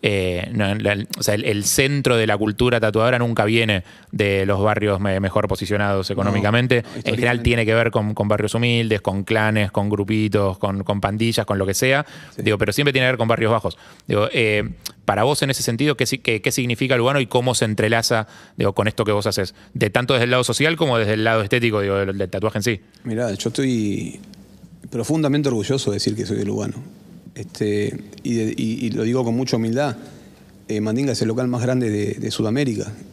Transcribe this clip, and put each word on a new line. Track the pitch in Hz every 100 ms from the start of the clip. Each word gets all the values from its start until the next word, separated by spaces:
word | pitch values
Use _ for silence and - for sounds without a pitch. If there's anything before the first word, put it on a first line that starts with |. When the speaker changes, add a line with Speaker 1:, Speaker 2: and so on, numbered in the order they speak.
| 104
Speaker 1:
Eh, | 101 92 87 -
no, | 113 101
la, | 101 101 101 107 -
o |
sea, | -
el, | 104 -
el | 104
centro | 98 - 135 143 131 120
de | 110
la | 104
cultura | 107 104 123 120
tatuadora | 110 107 117 123
nunca | 120 113 107
viene | 113 113 98 90 - -
de | 101 101 98
los | 98 98
barrios | 104 104 104 95
me-, | 101 95
mejor | 98 104 98
posicionados | 98 95 104 101 98 92
Speaker 2:
No, |
Speaker 1:
económicamente. | 98 98 101 101 117 123 120
En |
general | 113 - -
Speaker 2:
históricamente. | 113 120 123
Speaker 1:
tiene | 120 117
que | 110
ver | 113 117
con, | 113 104
con | 107 104
barrios | 104 104
humildes, | 117 120 120 113 107
con | - 95
clanes, | 95 110 107 107 101
con | - 101
grupitos, | 104 98 110 107 104 101 92
con, | 101 98
con | 98 101
pandillas, | 101 104 113 113 107
con | 98
lo |
que | 95
sea. | 95 131 139 147 - - -
Speaker 2:
Sí. |
Speaker 1:
Digo, | 113 104
pero | 104
siempre | 101 143
tiene | 131 127
que |
ver | 127
con | 113
barrios | 113 110
bajos. | 113 92 - - - -
Digo, | 104 107
eh, | - 110 104 110 - - - -
para | 101
vos | 120 147
en | 139
ese | 135
sentido, | - 117 147 135
¿qué |
si-, | 127 135
qué, | - 113
qué | 131
significa | 135 123 117 131 127
Lugano | 120 143
y | 123
cómo | 131 123
se | 117
entrelaza, | 113 104 107 113 113 117 107 - - -
digo, | 104
con | 95 104
esto | - 104
que |
vos | 104 104
haces? | 101 95 - -
De, | - 107
tanto | 123 123
desde | 131
el | 120
lado | 127
social | 123 113 147 165
como | 160 120
desde | 107
el | 107
lado | 110 113
estético, | 98 123 117 107
digo, | 101 98
del, | 98 98
del | 92
tatuaje | 98 107 110
en |
sí. | 104 104 - -
Speaker 2:
Mirá, | 131 110 120
yo | 95 113
estoy | - 135 120 104 98 - - - - - - - - -
profundamente | 117 110 160 151 143 143
orgulloso | 117 95 135 -
de | 101
decir | -
que | 107 90
soy | 107
de |
Lugano. | 101 107 104 - - - - - -
Este, | - 110 - 107 104 104 - - -
y, | -
de, | 117 110 -
y, | 110 117 120
y |
lo | 107
digo | 113 123
con | 117 117
mucha | 131 120
humildad. | 113 120 143 - - - - - - - -
Eh, | 107
Mandinga | 107 113 139
es | 120
el | 117
local | 117 127
más | 123
grande | 123 127 117
de, | 104 104
de | 104 113
Sudamérica | - 110 120 143 107 107 107 -